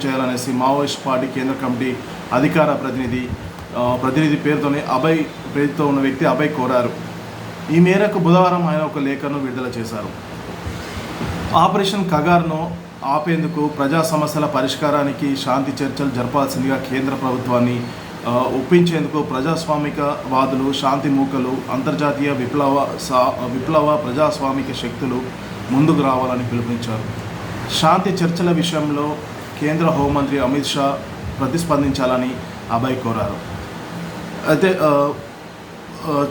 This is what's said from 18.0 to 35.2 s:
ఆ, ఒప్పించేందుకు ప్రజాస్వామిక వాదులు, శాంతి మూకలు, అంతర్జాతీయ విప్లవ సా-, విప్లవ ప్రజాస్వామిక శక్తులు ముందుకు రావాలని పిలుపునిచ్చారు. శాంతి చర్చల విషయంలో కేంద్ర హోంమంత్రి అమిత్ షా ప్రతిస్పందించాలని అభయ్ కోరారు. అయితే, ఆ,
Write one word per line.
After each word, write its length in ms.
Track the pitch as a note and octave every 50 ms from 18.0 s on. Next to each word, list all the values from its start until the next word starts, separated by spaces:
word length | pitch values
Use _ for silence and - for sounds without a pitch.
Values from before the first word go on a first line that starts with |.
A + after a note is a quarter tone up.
| - - - - -
ఆ, 40 | A#2+
ఒప్పించేందుకు 920 | A#2+ B2 B2+ B2 - C3 A#2+ - F3 F3 F3 E3+ D#3+ D#3 C#3+ C3+ D3+ D3+
ప్రజాస్వామిక 920 | - - C3 C3 C3+ E3 D#3+ - - D#3 D3+ D3 D3 C#3+ B2 D3 C#3+ D3 C#3+ - -
వాదులు, 460 | C3 C3 C3 C3+ C3 C3+ B2+ C3+ C#3 C3+
శాంతి 360 | - C#3+ C3 C#3 C#3 - C#3+
మూకలు, 480 | C#3 C3+ C3+ C3+ C#3 C3 B2 B2+ C3+ B2+ - -
అంతర్జాతీయ 580 | B2+ C3 C#3 D#3 - - D3+ C#3+ C3 C3+ C#3+ C#3+
విప్లవ 580 | C#3 B2+ B2 A#2 C3 D3 C#3+ C#3 C#3 C#3 - - - -
సా-, 500 | - - C3 B2+ B2 C3+ - B2 B2 A#2+
విప్లవ 500 | B2+ B2 - D#3+ D#3+ D3+ D3+ D3+ D3+ - -
ప్రజాస్వామిక 600 | B2 A#2+ D3+ D3+ D3+ - - C#3 C3+ C3+ C#3 B2
శక్తులు 840 | C3 B2 - A#2+ A#2 G#2+ - C3+ B2+ B2 B2+ - - - - - - - G#2 G#2 A2+
ముందుకు 300 | B2+ C3+ D#3 D#3+ D#3+ C#3+
రావాలని 460 | C3+ C3 B2+ B2+ C3 B2+ B2 B2 B2
పిలుపునిచ్చారు. 560 | A2+ A#2+ A#2+ A2+ A#2 A#2+ A2 - A2+ A2 A2 A2 - - - - - - - - - - - - - - -
శాంతి 300 | D#3+ D#3+ F3 F#3 F#3 G3+
చర్చల 420 | F3+ - E3+ E3 - - F3 F3
విషయంలో 640 | E3+ D3+ C3+ - D#3+ D3+ D3 D3 C#3+ D3 D3 D3+ D3+ D3+ - - - - - - - -
కేంద్ర 240 | C#3+ D3+ D#3 E3+ E3+
హోంమంత్రి 540 | D#3 C3+ C#3 C#3+ C#3+ C#3+ C#3+ C#3 C3 C#3 C#3
అమిత్ 280 | B2+ B2 C#3 C#3+ C3+
షా 300 | - - C#3 C#3 C#3 C#3 - - - - - - - - -
ప్రతిస్పందించాలని 920 | C3+ C3 D#3 E3 - - D3+ C#3 C#3+ C3+ B2+ C#3 B2+ B2+ B2+ B2 B2+ B2+ B2 - - - - - - -
అభయ్ 240 | A2+ A#2 B2+ C3 B2+
కోరారు. 420 | A2+ - A#2 A2 A2 G2+ G2+ F#2 E2+ E2 E2 F2+ D#2 - - - - - - - - - - - - - - - - -
అయితే, 320 | D3 D#3+ - F#3+ F#3 F#3 D3 D#3
ఆ, 300 | D3+ C#3+ C#3+ C#3+ C#3+ C#3+ -